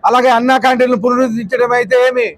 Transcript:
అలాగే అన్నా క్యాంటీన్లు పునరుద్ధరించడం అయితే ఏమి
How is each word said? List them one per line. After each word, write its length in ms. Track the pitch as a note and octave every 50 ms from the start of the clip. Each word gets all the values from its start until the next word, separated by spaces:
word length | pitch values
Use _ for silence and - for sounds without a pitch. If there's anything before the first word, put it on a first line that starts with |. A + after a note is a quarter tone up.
| - G3+
అలాగే 220 | A3+ B3 B3+ C4 A#3+ A#3
అన్నా 180 | A#3+ B3+ C4 C4 -
క్యాంటీన్లు 340 | C4 C4 A#3+ B3+ B3+ B3+ A3 F#3
పునరుద్ధరించడం 680 | B3 B3 B3 C4 B3+ A3 A3+ A#3 F3+ C4 A#3+ B3 A#3+ B3 B3
అయితే 180 | B3 F#3+ B3+ B3 B3 B3+
ఏమి 180 | B3+ B3+ A#3+ G3 D3+